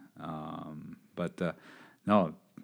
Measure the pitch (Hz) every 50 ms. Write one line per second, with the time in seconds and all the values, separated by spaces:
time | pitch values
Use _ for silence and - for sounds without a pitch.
0 | - - - - 78 80 80 78 78 78 82 82 82 80 78 76 - - - -
1 | _ _ - 87 87 87 - - 90 82 - - - - - - - - - _
2 | - 101 107 101 87 78 - - _ _ - -